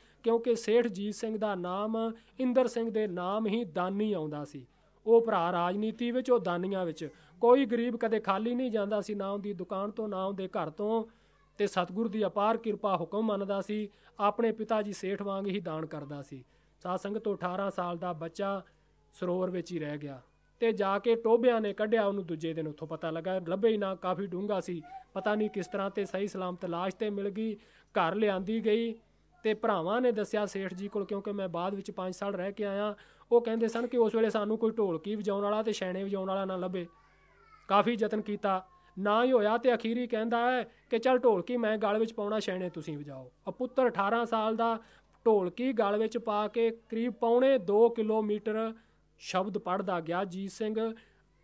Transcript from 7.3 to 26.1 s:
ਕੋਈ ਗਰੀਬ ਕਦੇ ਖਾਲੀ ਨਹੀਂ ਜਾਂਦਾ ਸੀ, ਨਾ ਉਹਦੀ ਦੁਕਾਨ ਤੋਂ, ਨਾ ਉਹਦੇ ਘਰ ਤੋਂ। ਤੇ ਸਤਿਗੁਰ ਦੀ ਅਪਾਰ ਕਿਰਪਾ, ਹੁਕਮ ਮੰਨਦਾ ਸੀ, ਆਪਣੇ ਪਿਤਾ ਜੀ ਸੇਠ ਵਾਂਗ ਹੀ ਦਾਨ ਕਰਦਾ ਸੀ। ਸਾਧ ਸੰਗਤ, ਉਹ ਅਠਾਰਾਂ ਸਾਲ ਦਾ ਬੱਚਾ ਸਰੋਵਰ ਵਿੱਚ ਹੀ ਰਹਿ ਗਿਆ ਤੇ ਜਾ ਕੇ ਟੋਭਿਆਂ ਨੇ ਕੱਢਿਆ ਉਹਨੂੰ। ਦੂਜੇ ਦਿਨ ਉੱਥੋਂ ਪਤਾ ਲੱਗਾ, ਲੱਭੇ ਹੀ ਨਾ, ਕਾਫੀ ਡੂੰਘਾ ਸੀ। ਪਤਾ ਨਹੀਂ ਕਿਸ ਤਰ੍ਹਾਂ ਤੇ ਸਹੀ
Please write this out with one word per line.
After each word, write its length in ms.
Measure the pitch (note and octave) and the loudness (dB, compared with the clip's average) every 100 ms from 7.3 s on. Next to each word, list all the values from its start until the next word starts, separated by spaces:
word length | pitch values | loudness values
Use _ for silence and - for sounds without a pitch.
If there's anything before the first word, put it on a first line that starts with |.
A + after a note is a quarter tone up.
| - | 2
ਕੋਈ 260 | A#3+ B3 C4 | 6 8 6
ਗਰੀਬ 300 | A#3+ A#3+ A3+ | 2 0 0
ਕਦੇ 240 | A3+ A3 | 0 0
ਖਾਲੀ 340 | G#3 F#3+ A3+ | 0 0 0
ਨਹੀਂ 160 | B3 C4 | -2 0
ਜਾਂਦਾ 300 | G#3+ G3+ G#3 | 0 0 -2
ਸੀ, 140 | F#3+ | -4
ਨਾ 160 | G#3 G3 | -6 -4
ਉਹਦੀ 220 | G3+ G3+ | -4 -6
ਦੁਕਾਨ 380 | F#3+ F3+ F#3+ G3+ | -8 -6 -6 -6
ਤੋਂ, 180 | G#3+ A3 | -6 -6
ਨਾ 160 | F#3+ | -4
ਉਹਦੇ 240 | F#3+ G3 F#3+ | -4 -4 -6
ਘਰ 220 | G#3 D#3 | -4 -6
ਤੋਂ। 340 | D3+ G#3+ A3+ A3+ - _ _ _ - | -4 -2 0 -2 -10 _ _ _ -2
ਤੇ 80 | G3+ | 0
ਸਤਿਗੁਰ 420 | F#3 F3 F#3 A3+ | 0 -2 -2 -2
ਦੀ 180 | A3 G3 | 0 -2
ਅਪਾਰ 300 | G3+ G#3 A3+ | 2 2 2
ਕਿਰਪਾ, 400 | A3+ G#3 G#3 F#3 | -2 -2 0 -2
ਹੁਕਮ 260 | E3+ G3+ | -2 -2
ਮੰਨਦਾ 380 | A3 G3+ G3 G3 | 0 0 -2 -4
ਸੀ, 280 | F#3 G#3+ G#3 - - - | -2 -4 -6 -12 -20 -2
ਆਪਣੇ 320 | G#3 G#3 A#3 | 0 2 0
ਪਿਤਾ 300 | A3+ A3 A3 | 0 0 0
ਜੀ 100 | G#3 | 0
ਸੇਠ 300 | G3 F#3 G3 | -4 -4 -4
ਵਾਂਗ 240 | G3 G3 G3 | -4 -4 -2
ਹੀ 140 | G3 | -4
ਦਾਨ 260 | F3 D#3 D#3+ | -4 -6 -6
ਕਰਦਾ 360 | D#3 C#3+ D3 | -8 -10 -12
ਸੀ। 220 | C3+ C3 B2 _ _ _ | -12 -16 -18 _ _ _
ਸਾਧ 160 | F3+ F#3 | -6 -4
ਸੰਗਤ, 300 | G3 G#3 G#3 | -4 -4 -4
ਉਹ 60 | |
ਅਠਾਰਾਂ 360 | F#3+ F#3 F#3 G3 | -4 -4 -2 -4
ਸਾਲ 280 | F#3 F3 F3 | -4 -4 -4
ਦਾ 140 | F3+ | -6
ਬੱਚਾ 500 | E3 E3 - G3 G3 F#3+ _ _ _ _ | -6 -8 -4 -4 -4 -8 _ _ _ _
ਸਰੋਵਰ 380 | - F3+ F3+ F#3 | -8 -4 -2 -2
ਵਿੱਚ 220 | F3+ E3+ | -4 -6
ਹੀ 60 | F3 | -6
ਰਹਿ 200 | D3+ D3 | -6 -6
ਗਿਆ 220 | C#3+ C3 - _ _ _ | -8 -12 -18 _ _ _
ਤੇ 120 | A#3 | 0
ਜਾ 260 | G3 G3 G3+ | 2 0 2
ਕੇ 160 | A#3 | 2
ਟੋਭਿਆਂ 460 | A3+ A3+ A#3 B3 A#3 | 2 4 4 4 4
ਨੇ 120 | G#3 | 0
ਕੱਢਿਆ 340 | F#3+ G#3+ A3+ G3+ | -2 0 2 2
ਉਹਨੂੰ। 200 | G3+ E3+ | 0 -4
ਦੂਜੇ 260 | D#3+ E3 | -6 -4
ਦਿਨ 160 | D#3+ D#3 | -4 -6
ਉੱਥੋਂ 200 | D3 D#3 | -8 -10
ਪਤਾ 220 | D#3+ E3 | -8 -6
ਲੱਗਾ, 300 | D#3+ E3+ F#3+ E3+ | -6 -4 -4 -2
ਲੱਭੇ 200 | F#3+ A3+ | 2 2
ਹੀ 80 | A3 | 2
ਨਾ, 180 | G3 | -2
ਕਾਫੀ 320 | F#3 F#3 F3+ G3+ | -4 -4 -2 -4
ਡੂੰਘਾ 340 | F3 G#3 G3+ | -6 -2 -2
ਸੀ। 220 | E3+ F3 - - - | -2 -8 -10 -16 -10
ਪਤਾ 200 | F#3+ G#3 | -4 0
ਨਹੀਂ 160 | G#3+ G#3+ | 0 0
ਕਿਸ 160 | G#3 F3+ | -2 -4
ਤਰ੍ਹਾਂ 240 | G3+ G3 | -4 -4
ਤੇ 140 | G3 | -4
ਸਹੀ 220 | G3 | -4